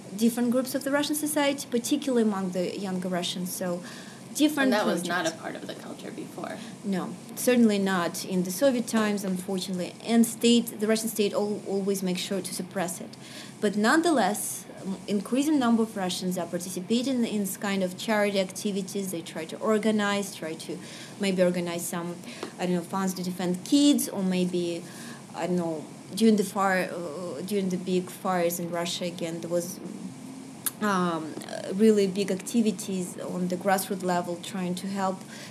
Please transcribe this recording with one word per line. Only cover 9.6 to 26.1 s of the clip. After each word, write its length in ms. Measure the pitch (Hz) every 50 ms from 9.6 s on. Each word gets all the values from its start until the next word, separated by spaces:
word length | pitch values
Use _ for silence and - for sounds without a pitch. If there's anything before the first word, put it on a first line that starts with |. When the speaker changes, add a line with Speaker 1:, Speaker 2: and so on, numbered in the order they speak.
| 180 - 190 180 175 - - - -
Speaker 1:
And 200 | - 233 233 226
state, 540 | 226 - - - 233 240 233 233 - - 214
the 80 | 208 208
Russian 220 | 220 220 220 220
state 240 | - - 208 196 -
al-, 260 | 185 208 208 208 - - -
always 340 | 196 196 190 196 202 190
makes 200 | 190 185 180 180
sure 180 | - - 202 190
to 140 | 180 - -
suppress 480 | - 180 180 - 196 170 180 180 -
it. 80 | - - - - - - - - - - - -
But 160 | - 208 202
nonetheless, 880 | 208 208 233 277 330 330 349 311 254 196 185 180 - - - - - - - - - -
um, 100 | 185 190 - - -
increasing 520 | 202 208 196 - 240 262 285 311 311 285
number 240 | 247 233 233 220 226
of 140 | 220 - 202
Russians 400 | 185 180 180 - 190 185 180 180
are 80 | 170
participating 800 | 170 - 170 175 185 180 190 180 180 226 240 254 277 262 247 233
in 160 | 180 - 214
this 160 | 202 185 - -
kind 260 | - 202 196 196 190
of 140 | 180 185 190
charity 420 | - - 220 208 208 208 196 202
activities. 720 | 190 180 - - - 214 196 202 185 190 - 202 196 185
They 100 | 175 165
try 220 | 160 - - 170 160
to 120 | - - -
organize, 760 | - 214 220 214 202 220 214 208 202 202 202 202 202 196 -
try 200 | - 160 156 165
to 240 | 160 - - 170 - - - - - - - - -
maybe 240 | 202 196 185 180 180
organize 420 | 180 180 180 175 175 170 175 175
some, 300 | - - 175 170 175 175 175 208 240 240 - - - - -
I 100 | 180 180
don't 80 | 180
know, 60 | 175
funds 320 | 170 - - 190 190 190 185
to 80 | - 180
defend 420 | 180 180 - 185 175 180 180 -
kids, 420 | - 285 285 285 285 285 233 - -
or 160 | - 202 190
maybe, 600 | 185 185 180 180 180 180 175 175 170 170 170 - - - - - - - - - - -
I 120 | - 160 175
don't 100 | 180 180
know, 260 | 170 165 160 151 - - - - - -